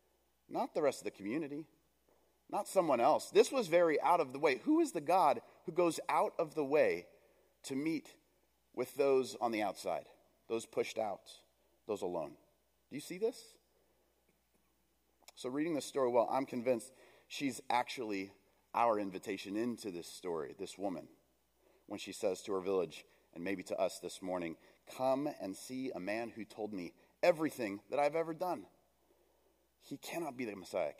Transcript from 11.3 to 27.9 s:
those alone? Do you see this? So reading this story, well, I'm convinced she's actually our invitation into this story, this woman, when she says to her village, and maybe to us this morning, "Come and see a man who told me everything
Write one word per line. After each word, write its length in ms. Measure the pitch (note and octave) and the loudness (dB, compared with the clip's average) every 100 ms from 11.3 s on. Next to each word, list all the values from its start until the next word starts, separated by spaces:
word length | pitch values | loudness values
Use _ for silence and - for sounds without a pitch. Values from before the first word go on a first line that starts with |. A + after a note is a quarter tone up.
| - _ _ _ _ - | -20 _ _ _ _ -6
those 140 | G2 | -4
alone? 300 | F#2+ F2 D2+ - _ _ _ _ - | -4 -4 -6 -10 _ _ _ _ -16
Do 60 | C#3 | -12
you 40 | |
see 180 | - F3+ | -12 -2
this? 360 | A3+ - - - _ _ _ _ _ _ _ _ _ _ _ _ _ _ _ _ - | -2 -2 -14 -20 _ _ _ _ _ _ _ _ _ _ _ _ _ _ _ _ -20
So 140 | - B2 | -10 -6
reading 260 | C#3 E3 | -4 -2
this 120 | D3 - | -4 -4
story, 240 | C#3+ B2+ | 0 4
well, 180 | A#2+ G#2+ | 4 4
I'm 140 | C3 | 2
convinced 480 | C3+ B2+ A#2+ A#2 - - - - - | -2 -2 0 0 -2 -18 -20 -20 -14
she's 340 | - C#3+ A2 - | -6 -4 -4 0
actually 640 | A#2+ B2 - A2 G2 G2 - _ _ _ | 0 0 -4 -4 -4 -6 -12 _ _ _
our 240 | G2+ A#2 G#2 | 2 4 4
invitation 580 | G2 F2+ A2+ G2 G2+ G#2+ | 0 -4 -6 -6 -4 -2
into 340 | A#2+ A2 G#2+ | -2 -4 -8
this 160 | F2 - | -8 -10
story, 480 | - F2+ E2 C2+ - | -10 -6 -4 -6 -8
this 180 | F#2 - | -12 -6
woman, 320 | G2 D#2+ C2+ _ _ _ _ _ _ _ - | -6 -6 -12 _ _ _ _ _ _ _ -12
when 120 | G2+ | -12
she 140 | G2+ | -10
says 300 | - G#2 F#2 | -2 -2 -2
to 100 | - | -2
her 80 | F#2+ | -4
village, 460 | F2+ F#2+ E2 - - _ _ | 0 0 0 -6 -20 _ _
and 80 | E2 | -8
maybe 200 | F2+ F#2+ | -4 -4
to 180 | F2 G#2 | -4 -2
us 180 | F#2 - | -2 -2
this 220 | F2 - | -10 -8
morning, 360 | F#2 F#2 E2+ D#2 - _ - | -6 -4 -4 -8 -16 _ -14
"Come 340 | - C3 C3 D3 - | -4 0 0 -2 -6
and 160 | F#2+ G2 | -8 -10
see 340 | - C3 C3 | -10 -8 -8
a 100 | - | -6
man 280 | F#2 A2 A#2 | -4 -4 -6
who 160 | G#2+ | -10
told 300 | G2+ - G#2+ | -12 -8 -8
me 180 | G2 E2+ - _ _ | -6 -10 -12 _ _
everything 580 | F3 D#3 D#3 - G#2 G2+ - | 2 4 0 -2 -4 -4 -4